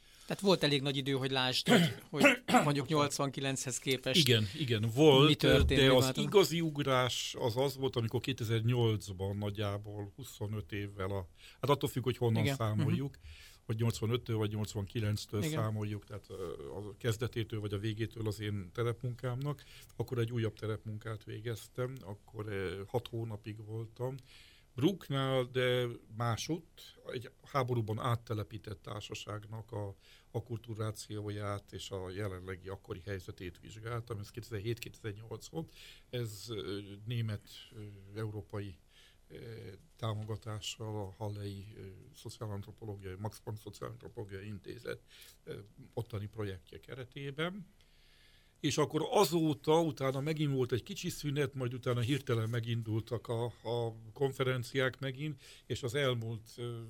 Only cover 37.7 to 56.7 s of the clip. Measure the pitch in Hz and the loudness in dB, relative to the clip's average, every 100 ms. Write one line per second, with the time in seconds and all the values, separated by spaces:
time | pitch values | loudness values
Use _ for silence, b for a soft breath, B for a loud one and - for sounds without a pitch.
37.7 | 110 104 101 98 104 110 104 95 107 101 | -14 -14 -14 -14 -8 -6 -6 -8 -8 -8
38.7 | 87 - b b b - 160 120 110 107 | -10 -20 b b b -20 -16 -14 -14 -14
39.7 | 101 - - 113 107 107 104 113 107 - | -16 -20 -8 -4 -4 -6 -8 -8 -8 -8
40.7 | - 110 107 95 95 107 104 101 98 101 | -8 -6 -6 -6 -6 -6 -6 -6 -8 -10
41.7 | 110 101 98 - - 117 - 110 101 104 | -14 -14 -16 -20 -16 -14 -10 -8 -6 -8
42.7 | - 110 101 98 92 107 - - 107 - | -12 -10 -8 -8 -6 -6 -8 -10 -10 -10
43.7 | - 62 - - - 104 98 104 104 - | -10 -10 -10 -14 -12 -10 -10 -10 -10 -10
44.7 | - - - - B B B - - 101 | -12 -10 -10 -12 B B B -14 -14 -14
45.7 | - 123 - 110 107 104 110 104 92 - | -20 -12 -8 -6 -6 -8 -6 -8 -8 -14
46.7 | - - 127 120 147 139 139 165 202 165 | -18 -14 -14 -12 -10 -8 -4 -4 -6 -14
47.7 | - b b b b b b b b 147 | -20 b b b b b b b b 0
48.7 | 143 143 151 160 185 190 170 160 147 - | 2 2 0 2 4 4 4 2 2 4
49.7 | 156 165 123 135 135 131 156 151 135 123 | 6 4 2 0 0 -2 0 2 2 2
50.7 | 117 - 196 175 - 151 139 139 135 123 | 0 -2 -6 -6 -4 -2 0 0 0 -4
51.7 | 127 127 120 117 139 - 117 110 120 117 | -2 -2 0 2 0 2 0 0 0 0
52.7 | 117 110 110 107 117 - 117 120 - 113 | -2 0 -2 -2 -4 -2 -2 -2 -4 -4
53.7 | 120 117 113 110 - 139 135 131 131 117 | -2 -2 -6 -10 -2 0 2 0 0 0
54.7 | 135 131 123 135 127 151 147 B B B | 2 2 0 -6 -6 -6 -8 B B B
55.7 | 120 131 131 139 120 113 113 110 - 120 | -4 -2 0 2 2 -2 -8 -10 -10 -8